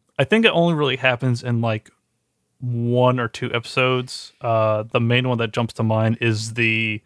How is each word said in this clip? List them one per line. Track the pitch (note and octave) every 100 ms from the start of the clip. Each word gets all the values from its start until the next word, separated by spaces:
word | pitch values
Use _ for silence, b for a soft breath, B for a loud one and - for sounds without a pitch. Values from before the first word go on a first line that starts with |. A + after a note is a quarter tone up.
| _ -
I |
think | C3+ A3 A3+
it |
only | E3 E3+ D#3+
really | C#3+ B2+
happens | C3 B2 C3 A#2+
in, | B2+ A#2
like, | A#2 G#2+ - _ _ _ _ _ _ -
one | B2 A#2 A#2+ B2 B2+ B2+
or | A#2
two | - D#3
episodes. | A#2+ - - B2+ B2+ B2+ - - _
Uh, | A#2+ A2+ A2 G#2+
the | A2 B2
main | A#2 B2 B2+
one | A#2
that | A#2
jumps | B2 A2+
to | -
mind | A2+ A2 A2 A2+
is | A#2 G#2+ A2+
the | A2 A2+ A2 A2 A2